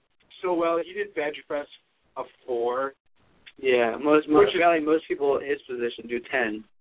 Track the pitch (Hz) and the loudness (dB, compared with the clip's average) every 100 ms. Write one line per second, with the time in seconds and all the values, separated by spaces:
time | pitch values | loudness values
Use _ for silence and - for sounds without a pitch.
0 | _ _ _ - 185 170 170 170 170 196 | _ _ _ -6 -2 0 2 0 -2 -6
1 | 202 160 147 143 - 147 147 - _ _ | -6 -4 -6 -6 -8 -8 -8 -14 _ _
2 | _ 135 127 _ - 120 120 123 135 - | _ -12 -12 _ -6 -2 -2 -2 -4 -8
3 | _ _ _ _ - - 135 123 117 113 | _ _ _ _ -20 -4 2 4 4 0
4 | 147 151 151 151 - 190 170 165 151 160 | 2 2 4 4 4 4 2 2 2 0
5 | - 175 143 139 143 143 - 123 120 - | -2 -2 0 0 -2 -6 -6 -6 -6 -6
6 | 113 120 - 131 113 107 - _ | -8 -8 -4 -2 -2 -4 -12 _